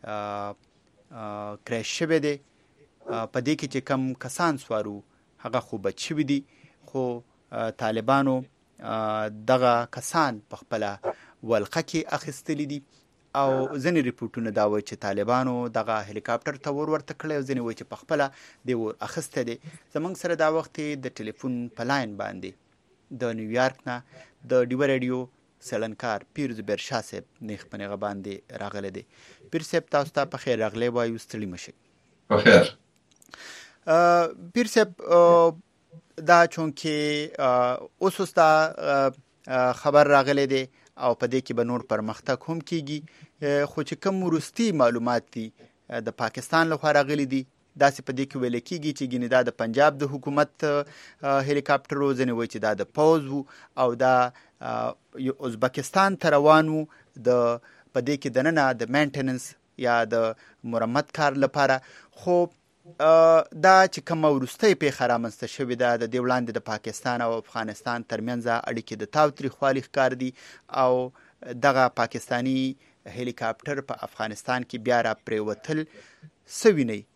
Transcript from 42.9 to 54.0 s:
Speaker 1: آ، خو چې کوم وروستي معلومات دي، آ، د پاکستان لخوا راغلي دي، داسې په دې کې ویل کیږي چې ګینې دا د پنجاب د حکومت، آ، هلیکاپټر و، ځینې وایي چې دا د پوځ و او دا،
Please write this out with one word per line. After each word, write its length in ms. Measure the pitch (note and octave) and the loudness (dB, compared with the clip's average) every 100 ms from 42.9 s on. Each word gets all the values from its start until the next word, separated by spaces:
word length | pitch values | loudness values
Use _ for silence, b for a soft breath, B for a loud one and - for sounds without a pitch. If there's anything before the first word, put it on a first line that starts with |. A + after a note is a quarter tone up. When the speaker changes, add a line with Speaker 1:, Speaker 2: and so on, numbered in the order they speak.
| D3+ | -10
Speaker 1:
آ، 640 | D3+ _ - _ C#3+ C#3+ C#3+ | -12 _ -20 _ -2 0 0
خو 180 | - | -4
چې 100 | D3+ D#3 | -8 -4
کوم 200 | G3 F#3+ | -4 -2
وروستي 480 | F3+ D#3+ - - A3+ | 0 -2 -4 -2 -2
معلومات 520 | E3 A#2+ A#2+ A#2 A#2+ - - | 4 2 2 0 -2 -4 -12
دي، 160 | A2 _ b _ _ | -12 _ b _ _
آ، 100 | A#2 | -8
د 100 | A2+ | -8
پاکستان 600 | - A#2 - B2 D#3+ E3 | -6 -6 -6 -2 0 0
لخوا 240 | D#3 D3+ | 0 2
راغلي 320 | C#3+ C#3 D3 C3+ | 2 2 -2 -2
دي، 200 | C3+ C3 _ _ - | -4 -6 _ _ 2
داسې 220 | C#3 C#3 | 2 2
په 120 | C3+ | -8
دې 120 | B2+ C3+ | -6 -6
کې 100 | C#3 | -4
ویل 240 | B2 A#2+ | -4 -4
کیږي 340 | - F3 D3+ | -6 -6 -6
چې 180 | C#3+ C3 | -6 -6
ګینې 160 | B2 A#2+ | -4 2
دا 140 | B2+ | 2
د 80 | B2 | 2
پنجاب 480 | - A2+ A2+ D3 C#3 | -2 -4 4 2 2
د 60 | |
حکومت، 600 | C#3+ C#3 C#3+ C#3+ D3 _ | -6 -6 -4 0 0 _
آ، 800 | D3+ C#3+ C#3+ - - _ C#3+ C#3 | -2 -2 -4 -12 -20 _ -2 0
هلیکاپټر 560 | C3+ C#3+ C#3 C#3 - C#3+ | 0 -2 2 0 0 -2
و، 160 | C#3 | 0
ځینې 180 | B2+ B2+ | 0 0
وایي 160 | A#2 A#2 | -2 -4
چې 100 | A2+ | -2
دا 160 | G#2+ | -2
د 80 | G#2 | -2
پوځ 500 | G2+ - D#3 D#3+ C#3 | -4 2 4 4 0
و 120 | C#3 C3+ B B - | -8 -8 B B 0
او 180 | B2+ | 0
دا، 360 | A#2+ | 2